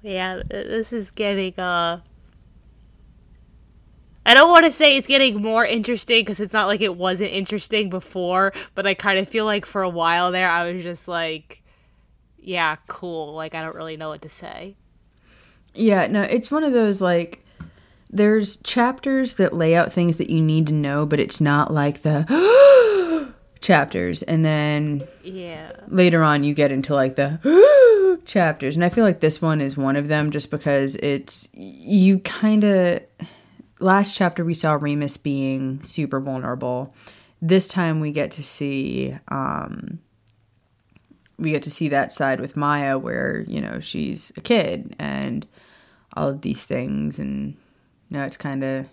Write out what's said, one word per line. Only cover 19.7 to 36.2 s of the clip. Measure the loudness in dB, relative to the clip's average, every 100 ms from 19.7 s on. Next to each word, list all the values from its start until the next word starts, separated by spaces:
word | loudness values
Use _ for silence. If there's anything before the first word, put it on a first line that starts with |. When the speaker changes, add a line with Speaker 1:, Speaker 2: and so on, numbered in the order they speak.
| 4
Speaker 2:
out | 2
things | 2 0 0
that | 0
you | 0
need | 2 2 2
to |
know, | 0 0 -2 0
but | 0
it's | 0 0
not | 2 2 2
like | 0 0 -2
the | -2 -2 0 2 6 8 10 10 6 2 0 -4 -6 -16 _
<gasps> | _
chapters, | 2 2 2 -2 -4 -4
and | -4 0
then | 2 0 0 -2 -2 -4 -8 -16
Speaker 1:
Yeah. | -16 -14 -14 -14 -18 -20 -6
Speaker 2:
later | 2 4 6
on | 4 2
you | 0
get | 2 0
into, | 0 -2
like, | 0 0 0
the | -2 -2
<gasps> | 4 8 8 10 8 8 4 0
chapters, | -2 2 2 0 -2 0
and |
I | 0
feel | 4
like | 2 4
this | 0 0
one | -2 0
is | -2 -2
one | -2 -2
of | 0
them | 0 0
just | -4 -6
because | -6 0 0 0 -4
it's, | -4 -4 -4 -10 -10
you | -18 -20 -18 0 4 4 4
kinda, | 0 -4 0 2 4 2 2 -2 -6 _ -20 _ _ _ -20 _
last | 2 2 2
chapter | 0 -2 -2
we | -4
saw | -2 0 0
Remus | 0 -4 -4 -6
being | -6 -4 -4 -4 -6 -8
super | -10 -6 -4 -4